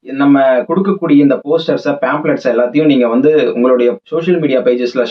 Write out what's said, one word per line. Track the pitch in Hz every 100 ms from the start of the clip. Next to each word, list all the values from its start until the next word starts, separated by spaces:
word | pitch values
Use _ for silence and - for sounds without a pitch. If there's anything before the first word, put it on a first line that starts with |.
நம்ம | - 135 143 139
கொடுக்கக்கூடிய | 135 123 143 165 196 190 165
இந்த | 143 143 127
போஸ்டர்ஸ, | 143 160 160 127
பேம்ப்ளெட்ஸ் | 147 139 131 151 151 135
எல்லாத்தையும் | 127 117 123 139
நீங்க | 156 131 117
வந்து | 123 147 151 117
உங்களுடைய | 117 127 123 120 120
சோஷியல் | _ 160 165 170
மீடியா | 147 127
பேஜஸ்ல | 123 123 120 131 117